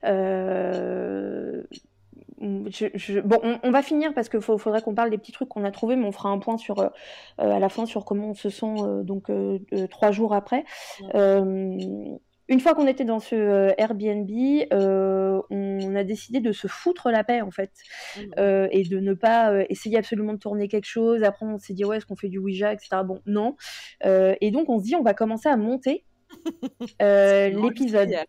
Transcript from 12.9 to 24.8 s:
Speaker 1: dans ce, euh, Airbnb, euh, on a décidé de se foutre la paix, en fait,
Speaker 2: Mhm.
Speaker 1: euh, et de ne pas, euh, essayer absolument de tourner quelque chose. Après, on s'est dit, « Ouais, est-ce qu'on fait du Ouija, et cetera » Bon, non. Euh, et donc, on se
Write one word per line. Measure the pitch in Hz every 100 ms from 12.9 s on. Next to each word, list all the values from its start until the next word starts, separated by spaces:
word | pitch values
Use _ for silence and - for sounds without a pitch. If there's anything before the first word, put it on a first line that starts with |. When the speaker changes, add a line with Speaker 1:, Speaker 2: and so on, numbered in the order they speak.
| 262
Speaker 1:
dans | 247 220
ce, | -
euh, | 226 208 202 196 190
Airbnb, | 220 214 214 208 196 220 262 294 -
euh, | 196 196 190 190 190 190 190 -
on | 202 196 196 190 196
a |
décidé | 196 214 - 247
de | 233
se | 208 196
foutre | - - 349 -
la | 226
paix, | 214 240
en | 202
fait, | 180 196 _ - - - 202
Speaker 2:
Mhm. | 208 -
Speaker 1:
euh, | 202 196 190
et | 190
de | 180 190
ne | 196
pas, | 190 226 226 226
euh, | 202 196
essayer | 190 220 226
absolument | 214 214 208
de | 214
tourner | 208 208 202
quelque | 214 202
chose. | - 226 233
Après, | 214 202
on | 220 214
s'est | -
dit, « | 190 202
Ouais, | 220
est-ce | 214
qu'on | 196
fait | 202
du | 185
Ouija, | 196 190 208
et | 208
cetera » | - 190
Bon, | 190 190 -
non. | 208 220 294 - - - -
Euh, | - 190 190 190
et | 214
donc, | 220 320
on |
se | 226